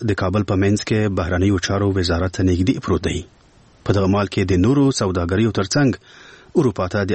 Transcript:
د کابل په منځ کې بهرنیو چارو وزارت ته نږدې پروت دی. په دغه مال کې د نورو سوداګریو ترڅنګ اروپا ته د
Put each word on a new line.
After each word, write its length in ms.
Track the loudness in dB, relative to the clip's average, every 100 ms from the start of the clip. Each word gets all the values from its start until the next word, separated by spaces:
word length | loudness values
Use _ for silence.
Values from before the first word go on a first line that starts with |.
| -2
د 40 | -2
کابل 220 | -2 0 0
په 60 | 0
منځ 180 | 2 0 0
کې 200 | 0 0 -2
بهرنیو 420 | -2 0 2 0
چارو 300 | 0 0 0 0
وزارت 360 | 0 0 -2 0
ته 60 |
نږدې 420 | 2 2 0 -2
پروت 180 | -2 -2
دی. 200 | -2 -6 -10 _ _ _ _ _
په 80 | -2
دغه 140 | 0 2
مال 200 | 0 0
کې 160 | -2
د 80 | 0
نورو 320 | 2 2 4 2
سوداګریو 680 | 0 -2 -2 -2 0 0 0
ترڅنګ 320 | -2 0 0 0 -8 -20 -20 -20 -4
اروپا 320 | 0 0 0 -2
ته 160 | -2
د 80 | -2